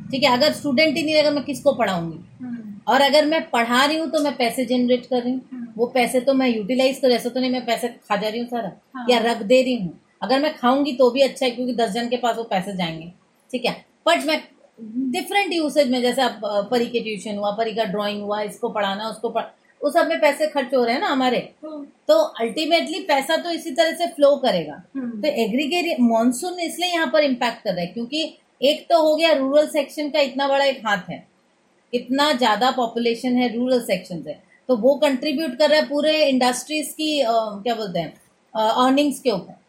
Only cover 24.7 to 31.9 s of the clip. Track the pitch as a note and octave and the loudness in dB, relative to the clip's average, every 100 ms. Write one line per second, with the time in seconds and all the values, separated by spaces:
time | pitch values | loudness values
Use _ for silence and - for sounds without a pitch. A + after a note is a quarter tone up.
24.7 | C#3+ - C4+ B3 A3 D4 - A3 A#3+ D4+ | -10 -14 -10 -8 -4 -2 0 0 0 0
25.7 | F4 E4+ D#4 A#3+ A3+ A#3 B3 F4+ F4+ E4+ | 0 -2 2 2 4 2 0 -4 -6 -6
26.7 | - F4+ E4+ D#4+ D#4 D4 B3 A#3+ A3+ G#3+ | -4 -2 -2 0 2 2 2 -2 -2 -4
27.7 | F3 F3 A#3 A#3+ D4+ D#4 - _ _ C4 | -4 -6 -6 -6 -4 -6 -8 _ _ 0
28.7 | D4+ - E4+ D#4 D#4 E4 C#4 C4+ C#4+ D4+ | 0 2 4 4 4 4 4 4 2 2
29.7 | D4+ D4 - D4 D4+ C#4 A#3+ C#4 C#4 C#4 | 0 -4 -4 -2 0 0 0 0 2 2
30.7 | B3 G#3+ G3+ F3+ C#3+ - _ _ _ _ | 0 -2 -4 -4 -14 -16 _ _ _ _
31.7 | _ _ | _ _